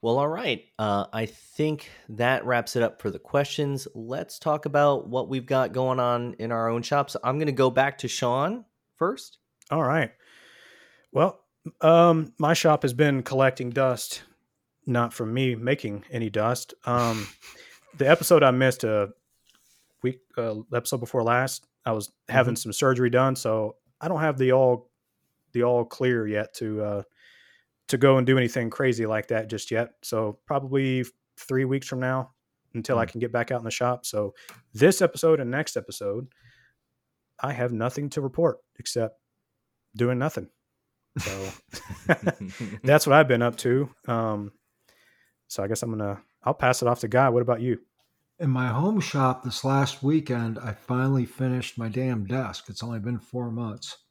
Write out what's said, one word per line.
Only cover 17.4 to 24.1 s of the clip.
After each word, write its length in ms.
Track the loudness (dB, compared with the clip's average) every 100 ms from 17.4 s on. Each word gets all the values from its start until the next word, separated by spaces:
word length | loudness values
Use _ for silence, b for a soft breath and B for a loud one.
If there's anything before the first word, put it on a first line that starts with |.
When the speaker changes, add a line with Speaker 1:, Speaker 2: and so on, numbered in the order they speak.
| B B
Speaker 1:
<laughs> 340 | B B _ -2
Speaker 2:
the 100 | 4
episode 360 | 4 6 6
I 80 | 6
missed, 320 | 6 2 2
a 240 | 0 0 -2 -6 _ _ _ _ _ _ _ _
week, 160 | -6 -6 _ -6
uh, 180 | -6 -6 -4
episode 260 | -6 -4 -6
before 240 | -4 -2
last, 420 | 2 2 0 -6 _ _
I 60 | -4
was 220 | -4 -6 _ _
having 260 | 2 2
Speaker 1:
Mm-hmm. 40 | 2
Speaker 2:
some 120 | -6
surgery 380 | 0 2 4 4
done, 240 | 4 4
so 420 | 2 0 0 -2 -6 _ _
I 60 |
don't 140 | -4